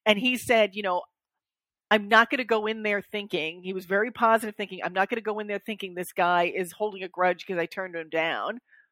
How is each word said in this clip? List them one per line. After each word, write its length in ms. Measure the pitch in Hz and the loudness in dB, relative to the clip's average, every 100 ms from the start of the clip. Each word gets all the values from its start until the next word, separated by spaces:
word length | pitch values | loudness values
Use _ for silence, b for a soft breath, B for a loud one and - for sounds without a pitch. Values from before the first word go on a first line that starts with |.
| 220 | 0
And 120 | 208 | 2
he 180 | 254 254 | 2 0
said, 400 | - 233 208 196 | 2 4 2 0
you 60 | |
know, 200 | 202 180 - _ _ _ _ _ _ _ - | -2 -2 -4 _ _ _ _ _ _ _ 0
"I'm 180 | 214 202 | 0 6
not 220 | 220 233 | 6 6
gonna 140 | 277 | 2
go 220 | 226 226 214 | 0 0 0
in 160 | 220 | -4
there 200 | 214 208 | -2 -4
thinking," 600 | - 208 202 175 156 175 | -4 -10 -4 -4 -4 -6
he 80 | 185 | -8
was 120 | 190 180 | -8 -2
very 260 | 196 233 | 0 0
positive 440 | - 233 226 220 - | 2 4 4 2 -8
thinking, 260 | 202 185 | -8 -6
"I'm 80 | 175 | -4
not 160 | 185 196 | -2 0
gonna 120 | 233 | -2
go 160 | 214 214 | -4 -6
in 60 | 208 | -4
there 100 | 202 | -6
thinking 340 | - 208 190 | -6 -10 -8
this 180 | 175 170 | -8 -6
guy 320 | - 175 175 | 0 4 4
is 280 | 175 175 180 | 2 0 -6
holding 300 | - 214 190 | -4 -6 -6
a 40 | 185 | -8
grudge 380 | 175 180 175 - | 0 2 2 -2
'cause 120 | 180 | -4
I 80 | 165 | -4
turned 300 | - 185 170 | -6 -8 -8
him 140 | 160 | -4
down. 500 | 160 160 120 123 233 - b b | -2 0 -2 -4 -8 -12 b b